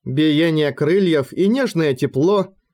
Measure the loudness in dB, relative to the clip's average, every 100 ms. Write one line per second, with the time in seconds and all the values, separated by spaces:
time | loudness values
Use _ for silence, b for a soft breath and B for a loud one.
0 | -6 0 2 2 2 0 -2 -2 0 2
1 | 2 0 -2 0 0 0 -2 -2 -2 -2
2 | -2 0 0 0 -2 _ _